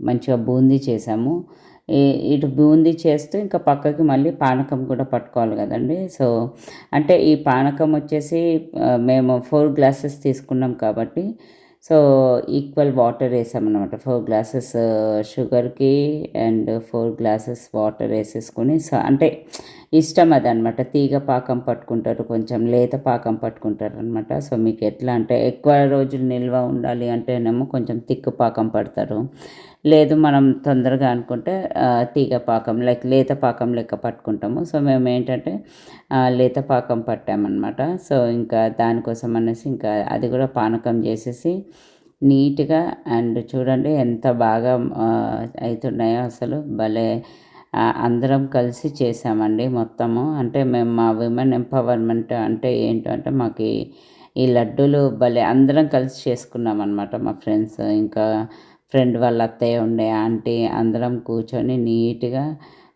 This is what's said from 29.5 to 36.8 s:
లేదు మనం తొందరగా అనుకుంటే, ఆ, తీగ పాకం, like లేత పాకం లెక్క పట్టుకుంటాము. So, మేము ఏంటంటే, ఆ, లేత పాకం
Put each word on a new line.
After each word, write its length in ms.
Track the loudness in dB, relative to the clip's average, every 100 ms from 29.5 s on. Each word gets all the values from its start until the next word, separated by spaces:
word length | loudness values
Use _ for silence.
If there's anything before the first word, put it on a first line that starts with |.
| -20 -20 _ 4
లేదు 280 | 6 6
మనం 380 | 4 4 6 4
తొందరగా 580 | 2 0 2 2 2 0
అనుకుంటే, 600 | 0 -4 -6 -4 -4 -4 -2
ఆ, 240 | 2 2
తీగ 340 | 0 0 0 -2
పాకం, 440 | 0 -2 -2 -2
like 260 | 0 0 2
లేత 220 | 2 2
పాకం 460 | 0 0 0 -2
లెక్క 200 | -4 -4
పట్టుకుంటాము. 720 | -6 -6 -8 -8 -4 -4 -4
So, 140 | -4 0
మేము 300 | 2 2 2
ఏంటంటే, 560 | 0 -2 -4 -4 -8 -12 -20 -20 -20 _
ఆ, 160 | 0 2
లేత 300 | 2 2 0
పాకం 420 | 0 -2